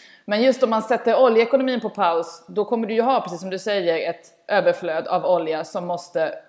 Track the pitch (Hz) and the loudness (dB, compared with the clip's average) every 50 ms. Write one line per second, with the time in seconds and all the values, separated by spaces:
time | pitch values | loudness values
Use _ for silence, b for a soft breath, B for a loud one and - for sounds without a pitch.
0 | B B B B B B 208 214 233 262 254 254 262 233 226 220 214 - 247 220 | B B B B B B 0 2 4 4 4 2 2 0 0 0 0 0 -2 0
1 | - 240 220 190 262 254 226 220 233 226 - 269 269 262 254 240 233 214 - - | 0 2 4 4 6 6 6 4 4 4 2 0 0 0 -2 -4 -4 -6 -4 0
2 | 202 175 165 165 170 165 - - - - 180 196 208 208 247 226 226 202 220 220 | 0 0 2 0 -2 -4 -8 -18 -16 -10 -4 -4 -2 -2 -2 -4 -2 -2 0 0
3 | 226 247 269 233 - 180 165 165 185 190 185 190 - 214 208 202 180 170 165 160 | 2 2 2 0 0 -4 -10 -10 -10 -8 -8 -6 -4 -2 -2 0 0 0 0 0
4 | - 160 170 - - - _ _ _ - - 202 180 180 175 - 180 170 156 160 | 0 -4 -6 -6 -10 -20 _ _ _ 0 0 2 4 4 2 0 -2 -4 -4 -4
5 | 165 - - 180 151 147 185 170 165 160 160 156 165 - - 202 175 175 175 170 | -4 -2 -2 0 2 2 2 2 2 0 -4 -4 -4 -6 -8 -8 -6 -4 -6 -6
6 | - - - 165 160 147 - - - | -6 -6 -2 -2 -2 -2 -2 -8 -14